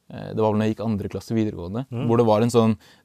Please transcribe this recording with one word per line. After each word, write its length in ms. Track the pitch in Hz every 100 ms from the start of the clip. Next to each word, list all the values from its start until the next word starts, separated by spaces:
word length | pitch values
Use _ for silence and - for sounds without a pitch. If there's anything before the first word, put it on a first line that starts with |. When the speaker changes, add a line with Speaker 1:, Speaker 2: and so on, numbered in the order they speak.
| -
Speaker 1:
eh, 200 | 107 101
det 80 | 107
var 140 | 110
vel 60 | 107
når 80 | 110
jeg 80 | 110
gikk 80 | 113
andre 240 | 101 98
klasse 240 | 95 - 113
videregående, 500 | 107 78 87 110 135
Speaker 2:
Mm. 140 | 117 117
Speaker 1:
hvor 100 | 120
det 80 | 113
var 140 | 107
en 100 | 120
sånn, 260 | 117 110 107 - _